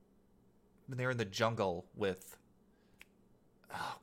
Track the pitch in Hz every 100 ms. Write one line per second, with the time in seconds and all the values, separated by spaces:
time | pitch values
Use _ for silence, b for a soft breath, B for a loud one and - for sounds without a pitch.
0 | - - _ _ - _ _ - - 127
1 | 127 120 104 98 113 110 95 87 - -
2 | 98 92 - - - _ - - _ -
3 | - _ - - - _ - - - -